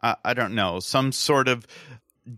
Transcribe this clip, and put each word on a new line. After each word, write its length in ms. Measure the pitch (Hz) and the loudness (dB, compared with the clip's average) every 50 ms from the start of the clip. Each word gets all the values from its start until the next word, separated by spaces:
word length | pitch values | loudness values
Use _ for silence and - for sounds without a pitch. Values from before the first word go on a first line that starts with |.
I, 140 | - 117 110 - - | -2 0 0 0 -2
I 100 | 120 120 | -2 0
don't 220 | 123 120 98 107 | 0 0 -2 0
know, 240 | 113 101 92 87 92 | 0 0 0 -2 -4
some 320 | - - - 135 131 135 | -4 -2 0 0 0 0
sort 380 | 131 - - - 147 139 131 131 | 0 -2 0 2 4 4 4 2
of 180 | 127 120 117 - - - - - 127 113 _ _ _ _ _ - 120 | 0 0 -2 -10 -20 -20 -20 -20 -20 -20 _ _ _ _ _ -20 -12